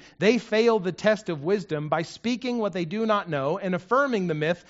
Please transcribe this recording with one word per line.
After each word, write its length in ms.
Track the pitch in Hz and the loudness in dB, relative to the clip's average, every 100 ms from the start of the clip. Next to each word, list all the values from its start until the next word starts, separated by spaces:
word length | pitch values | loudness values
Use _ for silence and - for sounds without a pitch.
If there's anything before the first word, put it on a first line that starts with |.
| - - | -12 0
they 200 | 196 240 | 4 4
failed 440 | - 214 233 220 | 2 2 4 4
the 80 | 180 | 0
test 380 | 156 208 208 196 | 0 0 0 -2
of 140 | 160 | -4
wisdom 440 | 151 202 170 151 151 | 0 -2 -2 -6 -2
by 140 | 156 | -2
speaking 560 | 160 - 226 240 247 240 | -4 -6 -4 -2 -2 -2
what 160 | 202 | -2
they 100 | 180 | -4
do 220 | 170 208 226 | -4 -2 0
not 240 | 208 175 | 0 0
know 300 | 147 139 190 | -2 -2 -2
and 160 | 196 180 | -2 -4
affirming 520 | - 254 285 226 180 | 0 2 2 0 -2
the 60 | |
myth 320 | 156 151 175 | 0 0 -2